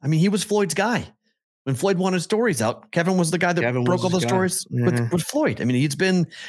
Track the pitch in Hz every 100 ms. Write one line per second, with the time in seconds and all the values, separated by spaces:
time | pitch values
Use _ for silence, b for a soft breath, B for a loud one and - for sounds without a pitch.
0 | 135 156 190 202 - 208 202 156 208 226
1 | - - _ _ _ _ - 127 190 185
2 | 190 185 160 214 240 139 110 123 - -
3 | 165 190 165 175 175 170 123 123 123 -
4 | 180 180 117 185 185 - - 123 120 120
5 | 117 170 - 277 302 - 120 123 147 139
6 | 190 185 160 B